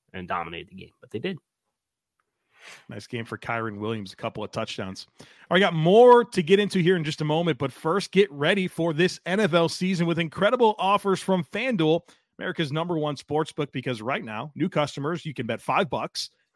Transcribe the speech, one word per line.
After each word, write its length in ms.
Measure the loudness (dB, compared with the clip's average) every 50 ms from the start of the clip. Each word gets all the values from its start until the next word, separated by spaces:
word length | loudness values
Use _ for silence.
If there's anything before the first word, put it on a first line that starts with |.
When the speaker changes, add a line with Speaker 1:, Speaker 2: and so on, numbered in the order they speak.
| _ _ -14
Speaker 1:
and 140 | -14 -8
dominated 440 | -6 -6 -6 -6 -8 -10 -14 -14 -16
the 40 | -18
game, 160 | -20 -20 -20 _ _
but 120 | -20 -12 -10
they 80 | -8
did. 180 | -6 -6 -8 -10 -14 _ _ _ _ _ _ _ _ _ _ _ _ _ _ _ _ _ _ _ _ _ _ _ -20 -20 -20 -20 _ -16
Speaker 2:
Nice 180 | -16 -16 -14
game 180 | -10 -10 -10 -8
for 140 | -8 -10 -10
Kyren 400 | -6 -6 -6 -4 -4 -6 -6 -6
Williams, 340 | -6 -6 -6 -6 -8 -12 -14
a 40 |
couple 260 | -10 -10 -10 -8 -8 -10
of 80 | -8
touchdowns. 560 | -6 -8 -8 -8 -8 -10 -10 -10 -10 -14 -16 -20 _ _
All 60 | -20 -20 -20 _ -6 _
right, 100 | 2 4
got 140 | 4 4 2
more 500 | 2 4 6 8 10 10 10 10 8 6
to 180 | 4 -2 -2 2
get 160 | 4 4 4
into 220 | 4 2 0 2
here 160 | 2 4 2
in 80 | 2 0
just 160 | -4 -4 -4
a 40 | -2
moment, 340 | -2 0 0 0 0 -2 -2
but 140 | -4 -6 -6
first, 380 | -4 -4 -2 -2 -2 -2 0
get 220 | 2 2 2 2 0
ready 340 | -2 0 0 2 0 0
for 260 | -2 -2 -2 -2 -2 2
this 280 | 2 2 0 0 -4 -6
N 140 | -4 0 0
F 160 | 2 2 4
L 140 | 2 2 2
season 400 | 0 -2 -2 -2 0 0 0 0
with 100 | 0 -2
incredible 560 | -2 -4 -2 0 2 2 4 4 4 2 2
offers 440 | 2 0 2 2 2 2 0 -2 0
from 240 | 0 0 0 0 0
FanDuel, 560 | -4 -6 -4 -4 -2 0 2 2 2 2 0 -2 _ _ _ _ _ _ -10
America's 320 | -8 -8 -4 -4 -4 -4 -4
number 260 | -6 -4 -4 -4 -4
one 160 | -4 -4 -6
sportsbook, 560 | -8 -8 _ -2 -2 -2 -4 -4 -6 -8 -6
because 320 | -6 -8 -6 -6 -6 -6 -4
right 220 | -6 -6 -6 -6
now, 260 | -8 -10 -10 -10 -10 -6
new 120 | -4 -4 -2
customers, 560 | 0 -2 -2 -2 -4 -6 -6 -6 -6 -6 -8
you 100 | -10 -10
can 120 | -8 -6
bet 160 | -6 -6 -6 -4
five 260 | -2 0 0 0 -2
bucks 420 | -4 -6 -6 -8 -8 -10 -12 -12 -14 _ _ _ _